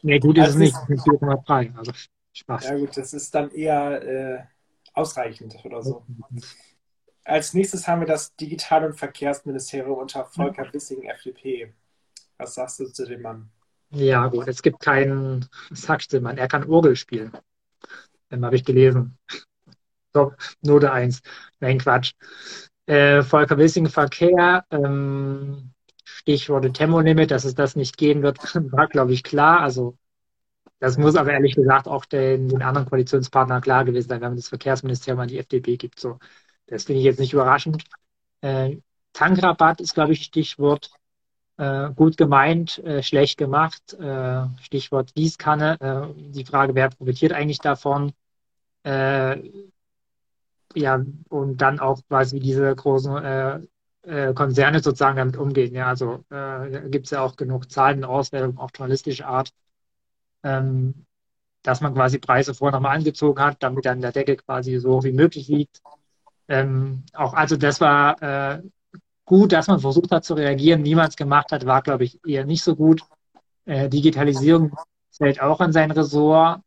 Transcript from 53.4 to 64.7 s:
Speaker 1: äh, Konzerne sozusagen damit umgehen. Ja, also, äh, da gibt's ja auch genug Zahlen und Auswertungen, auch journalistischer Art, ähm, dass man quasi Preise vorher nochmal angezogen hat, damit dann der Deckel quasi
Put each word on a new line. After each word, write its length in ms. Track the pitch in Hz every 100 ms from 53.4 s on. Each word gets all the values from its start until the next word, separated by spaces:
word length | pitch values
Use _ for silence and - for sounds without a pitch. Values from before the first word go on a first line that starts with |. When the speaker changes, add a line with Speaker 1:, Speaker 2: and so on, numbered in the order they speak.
| 135 147 165 _ _ _
Speaker 1:
äh, 320 | 180 147 135
Konzerne 480 | 127 139 131 139 156
sozusagen 340 | 151 127 139
damit 220 | 135 127 127
umgehen. 360 | 139 135 123
Ja, 140 | 123 127
also, 380 | 127 120 123 _
äh, 400 | 139 135 131 135
da 100 | 139 151
gibt's 220 | 135 131
ja 100 | 143
auch 160 | 131 -
genug 340 | 127 127 127
Zahlen 280 | - 135 139
und 100 | 127
Auswertungen, 480 | 135 135 139 127 127
auch 140 | 131
journalistischer 520 | - 131 135 - 127 139
Art, 260 | 131 131 _ _ _ _ _ _ _ _ _
ähm, 600 | 143 135 131 131 127 - _ _ _ _ _ _
dass 180 | - 127
man 140 | 147
quasi 260 | 131 127 135
Preise 340 | - 127 139
vorher 240 | 120 139 135
nochmal 200 | 135 160
angezogen 440 | 151 - 151 139
hat, 220 | 143 -
damit 220 | 131 131
dann 160 | 127 123
der 100 | 123
Deckel 240 | 139 139
quasi 420 | 131 - 127 127